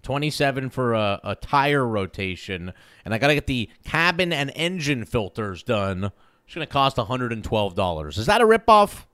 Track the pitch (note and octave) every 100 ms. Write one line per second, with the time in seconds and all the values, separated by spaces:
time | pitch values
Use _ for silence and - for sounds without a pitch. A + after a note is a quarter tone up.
0 | - C#3 D3+ - C#3+ C3 C3 - B2 A2+
1 | G#2 G2 G2+ G2 - C#3+ C#3+ C#3+ B2 G#2+
2 | F#2+ - F#2+ F2 - F#2 F2+ - - -
3 | - A2 C#3 C#3+ - B2+ G2+ _ - D3+
4 | F3 F3 F3 D#3 C#3 - E3 F#3 C#3+ C3+
5 | G#2 B2 F#2+ - G#2 F2+ - A2 G2 F#2
6 | G2+ _ _ _ _ E3+ D3 C#3+ C3+ C3
7 | G#2 B2+ B2 A2+ G2 A2 G2+ F2+ F#2 D#2+
8 | D2+ D#2+ B2 G#3+ A3 A3 A3+ G#3+ G#3 -
9 | -